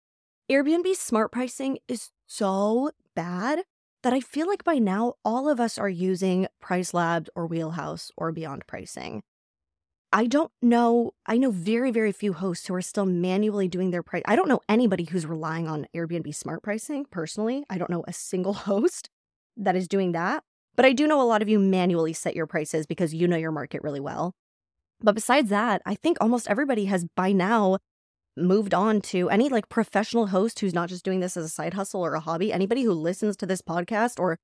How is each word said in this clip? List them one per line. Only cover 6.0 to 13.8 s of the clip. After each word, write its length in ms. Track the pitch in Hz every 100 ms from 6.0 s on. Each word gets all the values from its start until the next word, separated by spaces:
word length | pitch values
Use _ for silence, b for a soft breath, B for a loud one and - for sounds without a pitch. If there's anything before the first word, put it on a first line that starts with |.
| 185 185 190 180 190 _
Price 340 | - 180 175
Labs 360 | 175 170 170 156
or 140 | - 165
Wheelhouse 640 | 165 160 165 151 160 - -
or 160 | 165
Beyond 340 | 160 160 139 -
Pricing. 560 | - 175 - - 214 - _ _ _ _ _ _ _ _
I 140 | 202 233
don't 260 | 285 320 _
know, 520 | 240 233 240 233 226 - -
I 120 | 233
know 140 | 262
very, 400 | 185 170 226 262
very 200 | 226 214
few 220 | - 208
hosts 340 | 160 190 170 -
who 60 |
are 80 | 185
still 240 | 175 - 196
manually 640 | 175 180 190 214 202 185
doing 220 | 180